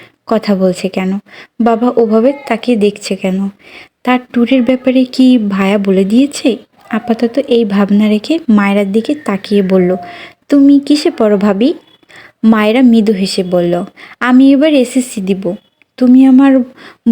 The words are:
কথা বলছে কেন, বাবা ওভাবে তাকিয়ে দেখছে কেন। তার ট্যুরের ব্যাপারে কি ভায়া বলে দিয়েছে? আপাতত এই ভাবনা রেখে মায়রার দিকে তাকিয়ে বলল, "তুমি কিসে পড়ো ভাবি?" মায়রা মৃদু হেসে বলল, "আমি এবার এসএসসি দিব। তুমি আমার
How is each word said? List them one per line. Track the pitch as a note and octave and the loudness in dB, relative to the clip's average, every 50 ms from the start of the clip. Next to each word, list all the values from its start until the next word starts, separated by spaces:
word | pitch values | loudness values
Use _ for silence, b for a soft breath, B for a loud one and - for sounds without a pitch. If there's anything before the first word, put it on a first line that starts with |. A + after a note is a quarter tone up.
| b b b b _ | b b b b _
কথা | - A3+ G#3+ G#3+ G#3+ G3+ | -4 -4 -4 -2 -2 -2
বলছে | F#3 F#3+ F#3 F3+ - - F#3 | 0 0 -2 -2 -2 -6 -6
কেন, | - G3+ F#3 F#3 F#3+ G3+ - B B B B B B _ | -6 -4 -4 -4 -6 -6 -8 B B B B B B _
বাবা | A3+ A#3 A3+ A3 A#3+ B3 B3 | 0 0 0 0 -2 -2 0
ওভাবে | B3 A#3 G#3+ G#3+ A3 A3 C4+ C#4 - - - | 0 0 2 2 2 2 0 -2 -2 -6 -8
তাকিয়ে | A#3 G#3+ - - B3 G#3+ | -8 -6 -2 -2 -2 0
দেখছে | G#3 G#3 G3+ - - - G3 | 0 -2 -2 -4 -8 -10 -10
কেন। | F#3+ - F#3+ F#3 F#3+ G3 G3 G3 B B B B B B B B _ _ | -6 -4 -4 -4 -4 -4 -6 -8 B B B B B B B B _ _
তার | B3 B3+ B3 B3 - | -2 -2 -2 -4 -4
ট্যুরের | - A#3+ A#3+ A#3 C4+ C4 | -2 -2 0 0 0 0
ব্যাপারে | A#3+ B3 B3+ B3+ - C4+ B3 C4 B3+ | 2 0 -2 -2 -2 0 0 0 0
কি | B3+ - - C4 B3+ B3+ B3 | -2 0 2 2 4 4 2
ভায়া | G#3+ G3+ G3 F#3+ G3 F#3+ G3+ G#3+ | 0 -2 -2 -2 -2 0 0 -2
বলে | G3 G3 F#3+ F#3+ G3 | 0 0 0 0 0
দিয়েছে? | F#3+ A3 A#3+ C#4 C#4 - - - C#4+ G#3 A#3+ - _ _ _ _ - | 0 2 0 0 0 -4 -4 -4 -4 -4 -4 -8 _ _ _ _ -8
আপাতত | - A3 - - A3+ A3+ A#3+ A#3 A#3 C#4+ C4+ - | -8 -8 -4 -4 -4 -4 -4 -4 -4 -4 -4 -2
এই | B3 A#3 A#3 | 0 0 0
ভাবনা | G3+ G3 G3+ G3+ F#3+ G3+ G#3 G#3+ G#3+ | 0 0 -2 0 0 2 0 2 2
রেখে | G#3+ G#3+ G#3 - D#4 E4 - - | 0 -2 -2 -4 -4 -4 0 0
মায়রার | G#3+ G#3 G3+ G3 G3+ G3+ G3+ G3 | 0 2 2 0 0 0 -2 0
দিকে | F#3+ A3+ A3 - D4 | -2 -4 -2 -2 -6
তাকিয়ে | D4 - - G3+ F#3+ - - G#3 G3+ | -6 -6 -6 -6 -6 -6 -2 -2 -2
বলল, | G3 F#3 F#3+ F#3+ F3+ F3+ F3+ F#3 B B B B B B B B _ _ | 0 2 2 2 2 0 -2 -4 B B B B B B B B _ _
"তুমি | C#4+ C#4+ C#4 C#4 C#4+ C#4 | 2 4 4 4 4 2
কিসে | C#4 - D4 D4 - E4+ | 2 0 -2 0 0 -4
পড়ো | - - A#3 G#3+ G#3 G3 | -2 0 0 0 0 0
ভাবি?" | G3 G#3+ G3 F#3+ A#3 C#4+ F4 - _ _ _ _ b b b b b b b b - | 0 0 0 0 0 -2 -2 -4 _ _ _ _ b b b b b b b b 0
মায়রা | A3 A3+ A3 G#3 G#3+ A3 C4 | 2 2 2 2 0 2 2
মৃদু | C4+ B3 A3+ A3+ G#3 G#3+ A3 | 4 4 4 4 2 0 0
হেসে | F#3 G3 F#3+ - - F#3 | -2 -2 -4 -4 -6 -4
বলল, | F3+ F3+ F3 F3 F3 F3 F3 G3+ G3 B B B B B B | -2 -2 -2 0 0 -2 -4 -6 -8 B B B B B B
"আমি | - B3 B3+ B3+ C4+ C4+ | -2 2 4 4 6 4
এবার | C#4 C4 C#4+ D#4+ D4 | 4 4 2 2 2
এসএসসি | C#4 B3 A#3+ - C4+ B3 - - A3 | 2 0 0 -2 -4 -4 -4 -8 -8
দিব। | F#3+ F#3 G3 F#3 G3 F3 F3+ G#3 - _ _ _ _ _ _ - | -6 -4 -6 -4 -4 -8 -8 -8 -14 _ _ _ _ _ _ -2
তুমি | B3+ B3 B3+ B3+ C4+ | 2 4 4 6 6
আমার | C4+ C4 B3+ C#4 C#4 C4+ C4 A#3+ C4 B B B B B B _ A#3 | 6 6 4 4 4 4 2 0 -2 B B B B B B _ 0